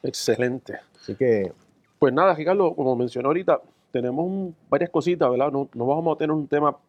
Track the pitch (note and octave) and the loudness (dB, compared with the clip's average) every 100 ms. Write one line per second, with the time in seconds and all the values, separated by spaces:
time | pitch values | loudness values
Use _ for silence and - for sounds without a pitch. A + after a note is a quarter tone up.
0 | C3 - - A2 B2 B2+ - - _ _ | -6 -4 -2 0 0 -4 -10 -16 _ _
1 | - G2+ B2 A2 F#2 - _ _ _ _ | -12 0 2 2 0 -8 _ _ _ _
2 | C#3 C3 F#3+ D#3+ D#3 G3 F3 - C3 B2 | 2 4 2 2 0 2 0 0 -2 0
3 | B2 B2+ C3 E3 F3+ C#3+ - _ _ B2+ | -2 -2 -2 0 0 0 -2 _ _ -4
4 | B2 C3+ F3 G3 F#3 E3 _ C#3+ F3 E3 | -4 -4 -4 -4 -8 -12 _ -2 0 0
5 | D3 F3 C#3 B2 C#3+ C#3 C3+ A#2 B2 D3+ | 0 2 2 2 0 -2 -6 -4 0 0
6 | E3 D#3 D#3 D#3 C#3 D3 D3 C#3+ | 0 -2 -2 -2 0 2 2 0